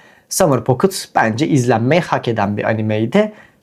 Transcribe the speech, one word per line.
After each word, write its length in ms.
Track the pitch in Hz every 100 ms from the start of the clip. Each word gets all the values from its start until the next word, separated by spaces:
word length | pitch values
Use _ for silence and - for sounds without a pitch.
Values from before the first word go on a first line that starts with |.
| - _ _
Summer 340 | - 180 127
Pocket 460 | 113 127 190 - - -
bence 320 | 117 110 -
izlenmeyi 540 | 143 120 117 120 170
hak 260 | 165 135 131
eden 300 | 113 101 104
bir 60 |
animeydi. 720 | 110 110 110 107 113 196 214 - - _